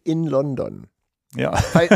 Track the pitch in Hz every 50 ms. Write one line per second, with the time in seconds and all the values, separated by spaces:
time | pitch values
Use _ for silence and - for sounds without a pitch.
0 | - 160 160 165 165 151 139 135 143 143 131 - - 50 50 - - - _ _
1 | _ _ _ _ _ _ - 127 - 69 - - - - - 165 170 170 156